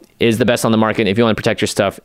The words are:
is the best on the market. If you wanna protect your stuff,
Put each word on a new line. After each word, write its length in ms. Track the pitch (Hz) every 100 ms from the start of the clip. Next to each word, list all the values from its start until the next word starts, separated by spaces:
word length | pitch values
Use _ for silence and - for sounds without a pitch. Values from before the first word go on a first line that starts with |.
| - _
is 180 | 117 110
the 60 | 123
best 200 | 117 120
on 60 |
the 60 | 110
market. 300 | 110 104 104
If 100 | 101
you 60 |
wanna 100 | 117
protect 280 | 104 120 104
your 80 | 104
stuff, 300 | - 98 -